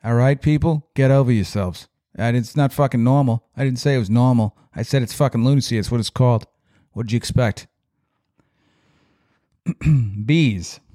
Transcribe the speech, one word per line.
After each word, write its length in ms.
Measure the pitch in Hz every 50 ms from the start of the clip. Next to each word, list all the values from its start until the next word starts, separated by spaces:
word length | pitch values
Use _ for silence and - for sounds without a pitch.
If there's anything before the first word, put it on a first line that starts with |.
| -
all 120 | 113 117
right, 260 | 117 123 135 147 135
people? 480 | - 147 151 147 151 170 160 151 - _ _
Get 160 | - 135 131
over 200 | 135 139 135 120
yourselves. 560 | 123 107 92 - - 104 95 90 87 - - _ _ _ _ _ _
I, 120 | - 113 117
it's 280 | 120 123 113 - -
not 160 | 147 143 135 -
fucking 300 | - 143 131 - 120 113
normal. 440 | 123 135 143 143 123 113 113 - _ _
I 80 | - 139
didn't 160 | 135 127 120
say 160 | - 147 139
it 40 | 127
was 100 | 110 95
normal. 480 | 110 120 127 127 127 117 107 104 - _ _ _ _
I 60 | -
said 200 | 113 - - 135
it's 120 | 120 - -
fucking 320 | - 147 127 - 117 113
lunacy. 320 | 131 143 139 - - 120
It's 120 | 110 95 -
what 120 | 123 117
it's 80 | 107 -
called. 360 | - - 127 123 120 110 - - _ _ _ _ _ _ _ _
What 120 | _ 101 117
did 100 | 104 113
you 40 |
expect? 500 | 120 - - - - 123 110 - - - _ _ _ _ _ _ _ _ _ _ _ _ _ _ _ _ _ _ _ _ _ _ _ _ _ _ _ _ _ _ _ _ _ _ _ _ _ _ _ _
<clears throat> 600 | - - - - 156 156 135 117 101 98 104 107
Bees. 540 | 113 151 170 160 123 104 92 80 - - - _ _